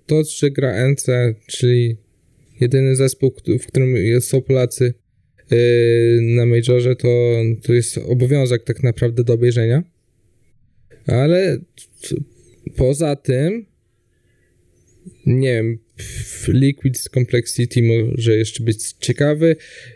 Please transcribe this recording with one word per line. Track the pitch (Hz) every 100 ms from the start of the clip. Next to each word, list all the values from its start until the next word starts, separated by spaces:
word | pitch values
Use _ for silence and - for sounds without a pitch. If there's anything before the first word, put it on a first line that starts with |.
| -
to, | 156
że | 151 - 143
gra | 135 135
N | 98 131 139
C, | - 123 120 110 -
czyli | - 123 123 117 110 _ _ _ _ _ -
jedyny | 123 135 135 131
zespół, | 135 - 135
kt-, | - - 131
w | -
którym | 135 131 123
jest, | 104 120 -
są | 135
Polacy, | 131 131 123 - 123 - _ _ _ _ -
yy, | 120 120 120 117 117 117 117
na | 117 120 120
Majorze, | 120 117 123 123 127
to, | 120 120 120 117 113 110
to | -
jest | 120 117 -
obowiązek | - 123 127 143 131 123
tak | - 117
naprawdę | 123 113 120 117
do | 120
obejrzenia. | 117 120 120 113 135 175 _ _ _ _ _ _ _ _ _ _ - -
Ale | 120 147 180 190 139 - - - _
t-, | - - - _ _ _ - -
poza | 127 143 156 139
tym, | - 127 156 226 208 _ _ _ _ _ _ _ _ _ _ _ _ _ - - -
nie | 123 135
wiem, | 117 113 113 _ -
f-, | - - - - -
Liquid | 127 139 139 135 127
z | -
Complex | 131 123 123 - -
City | 120 123
może | 113 113 113 123 113 110
jeszcze | 110 -
być | 113 107 - -
ciekawy. | - 123 147 151 165 160 - - -